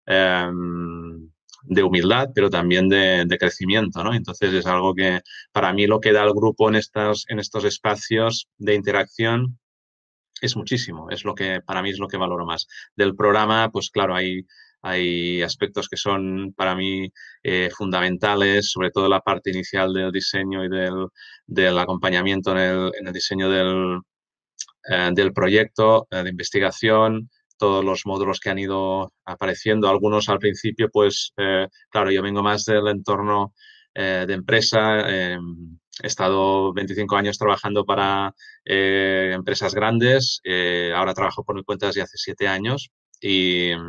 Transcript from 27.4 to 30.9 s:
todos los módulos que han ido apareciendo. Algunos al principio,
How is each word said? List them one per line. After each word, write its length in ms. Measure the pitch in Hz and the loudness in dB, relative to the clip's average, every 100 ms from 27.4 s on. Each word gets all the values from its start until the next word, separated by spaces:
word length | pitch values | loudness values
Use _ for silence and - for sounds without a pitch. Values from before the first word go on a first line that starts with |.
| _ - | _ -2
todos 280 | 104 98 | 0 2
los 200 | 95 92 | 0 -2
módulos 360 | 101 98 98 92 | -4 -2 -2 -2
que 100 | 101 | -4
han 80 | 95 | -4
ido 540 | 98 98 95 95 95 _ | -4 -4 -2 -4 -6 _
apareciendo. 640 | - 87 95 90 107 107 101 | -14 -6 -4 -4 0 2 4
Algunos 400 | 98 104 107 104 | 4 2 0 0
al 120 | 98 | 0
principio, 500 | 104 98 110 107 113 | 0 0 -4 0 0